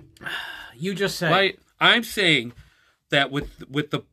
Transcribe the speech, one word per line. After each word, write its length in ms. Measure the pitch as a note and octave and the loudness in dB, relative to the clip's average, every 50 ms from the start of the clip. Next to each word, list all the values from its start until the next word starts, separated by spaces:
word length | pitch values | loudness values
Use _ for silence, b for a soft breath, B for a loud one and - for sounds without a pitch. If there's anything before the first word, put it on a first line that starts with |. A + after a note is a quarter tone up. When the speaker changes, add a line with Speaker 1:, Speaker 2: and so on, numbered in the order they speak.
| - - _ - | -4 -10 _ -16
Speaker 1:
<sighs> 100 | B B B B B B B B B B B A#2+ | B B B B B B B B B B B -8
You 140 | E3 G3 G3 | -6 -6 -2
just 240 | F3 G3+ - - | -2 -2 -2 -2
said. 140 | - F3 D#3 | -2 0 2
Speaker 2:
Right. 280 | E3+ F#3+ G3 F#3 - - _ _ _ - | 4 4 4 2 0 -6 _ _ _ 2
I'm 220 | D#3+ F#3 G#3+ A#3+ A3+ | 4 4 4 4 0
saying 500 | - - G#3+ F#3+ E3+ D3+ B2+ A2+ A#2+ b b b b b b b b b b b _ | -2 -2 0 2 4 4 2 0 -4 b b b b b b b b b b b _
that 220 | D3+ C#3+ C#3 C3 | 0 0 0 0
with, 360 | C#3 C#3+ C#3+ - - - - | -2 -4 -6 -6 -12 -18 -16
with 220 | - C3 D3 D3 - | -6 -4 -4 -4 -2
the 140 | D3+ B2+ - _ | -6 -6 -6 _